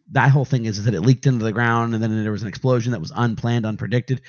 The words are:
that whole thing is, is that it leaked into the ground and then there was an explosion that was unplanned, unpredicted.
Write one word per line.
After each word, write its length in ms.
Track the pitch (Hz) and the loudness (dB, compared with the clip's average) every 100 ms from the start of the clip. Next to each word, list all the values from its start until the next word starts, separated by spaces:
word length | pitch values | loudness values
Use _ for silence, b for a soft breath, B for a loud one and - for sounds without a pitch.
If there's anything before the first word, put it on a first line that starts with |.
| - | -4
that 180 | 135 127 | 2 4
whole 160 | 143 127 | 4 2
thing 200 | 127 113 | 0 -2
is, 120 | 101 | -2
is 80 | 110 | -2
that 80 | |
it 80 | 95 | 2
leaked 240 | 107 131 143 | 2 4 2
into 180 | 123 | 0
the 80 | 110 | 0
ground 420 | 104 120 117 117 113 | 0 0 0 0 -2
and 80 | |
then 180 | 113 110 | -2 -2
there 100 | 107 | -2
was 120 | 104 | -4
an 40 | 107 | -6
explosion 440 | - 131 123 117 | -4 0 0 0
that 80 | 117 | -4
was 120 | 156 110 | -6 -2
unplanned, 500 | 120 107 120 117 110 | -2 -2 -2 -2 -4
unpredicted. 540 | 107 101 123 - 127 | -6 -4 -2 -2 -6